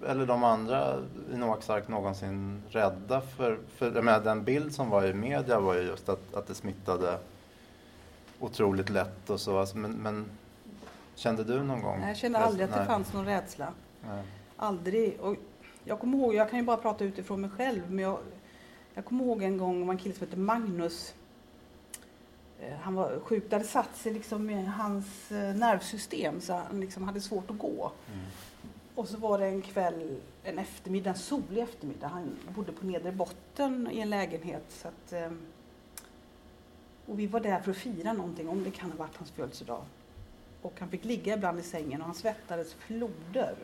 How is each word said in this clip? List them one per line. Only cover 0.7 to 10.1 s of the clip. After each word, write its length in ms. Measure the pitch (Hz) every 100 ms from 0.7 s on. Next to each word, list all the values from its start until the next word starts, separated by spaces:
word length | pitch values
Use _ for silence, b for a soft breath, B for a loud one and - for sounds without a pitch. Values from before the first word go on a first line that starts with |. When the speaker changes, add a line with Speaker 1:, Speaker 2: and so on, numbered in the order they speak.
| 131 139 135 131 - -
Speaker 1:
i 40 | 123
Noaks 340 | 120 107 -
ark 180 | 107 104
någonsin 720 | 110 98 98 98 98 98 101 101
rädda 520 | 113 101 95 98 131
för, 380 | 131 - 123 107 - -
för, 180 | 123
jag 100 | 117
menar, 160 | 117 107
den 240 | 107 110
bild 300 | 104 139 151
som 160 | 143 117
var 140 | 101 98
i 80 |
media 460 | 95 117 143 127 117
var 140 | 95
ju 60 | 90
just 280 | 90 87 -
att, 260 | 95 -
att 120 | - 101
det 80 |
smittade 640 | 98 101 95 95 90 90 85 - - B B B B B B B B - -
otroligt 480 | 123 - 107 98 95
lätt 400 | 98 92 95 -
och 100 | 98
så, 180 | - 95
alltså, 180 | 98 101
men, 160 | 107
men 380 | 110 107